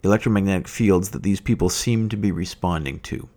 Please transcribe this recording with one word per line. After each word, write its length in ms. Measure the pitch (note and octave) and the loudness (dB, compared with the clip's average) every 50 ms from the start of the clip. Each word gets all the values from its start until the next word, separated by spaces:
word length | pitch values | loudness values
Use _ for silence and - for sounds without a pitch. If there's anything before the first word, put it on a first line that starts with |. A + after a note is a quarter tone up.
| - | 4
electromagnetic 640 | F#2+ G#2 A2 - - A2 G2+ F#2+ G2 F#2+ F2+ F2 | 4 2 4 4 2 2 2 2 2 0 0 -2
fields 420 | - - - A#2 G2+ F#2+ F2+ F#2 G2 | -6 -2 2 4 4 4 4 2 -2
that 140 | - - - | -8 -4 -2
these 180 | G2+ G2 - | 0 -2 0
people 280 | - - A#2 - F2+ F2+ | 0 -2 0 2 2 0
seem 400 | - - - A#2+ A#2 A2+ A2 G#2+ | 0 -2 -2 0 0 0 0 -2
to 80 | A2+ | -2
be 140 | G#2 G2+ G2+ | -2 0 0
responding 680 | F2 E2 F2+ - - - - F2+ F2 D#2+ D2+ C#2 C2+ D#2+ | 0 -2 -6 -6 -6 -4 -2 -2 -2 -2 -4 -6 -8 -10
to. 280 | - - - - - - _ | -10 -10 -10 -10 -10 -14 _